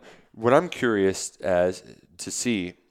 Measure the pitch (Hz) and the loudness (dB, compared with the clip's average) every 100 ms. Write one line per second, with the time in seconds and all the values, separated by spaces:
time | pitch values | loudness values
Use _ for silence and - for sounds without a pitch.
0 | - - _ - 113 143 175 - 123 104 | -18 -20 _ -4 4 4 2 -2 0 2
1 | 95 92 - - 92 90 90 92 - - | 2 0 -8 -8 -2 2 2 -2 -12 -20
2 | _ - - - 123 107 90 - _ | _ -16 -10 -6 -2 -2 -4 -10 _